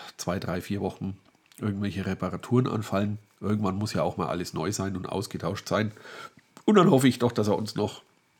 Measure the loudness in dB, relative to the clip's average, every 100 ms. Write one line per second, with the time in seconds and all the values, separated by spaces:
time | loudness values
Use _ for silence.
0 | -16 -8 -4 -4 -2 -6 -4 -4 -4 -6
1 | -8 -8 _ _ _ -6 -4 -2 -4 -4
2 | -4 -4 -4 -6 0 2 2 -2 -2 0
3 | 0 -2 -10 _ -2 0 0 0 -2 0
4 | -2 0 -2 -2 -4 -4 -2 -2 -4 -4
5 | -4 -6 -6 -6 -4 -6 -2 0 0 -4
6 | -16 -16 -18 -20 _ -4 4 8 8 8
7 | 6 4 2 2 2 2 0 -2 -4 -4
8 | -18 _ _ _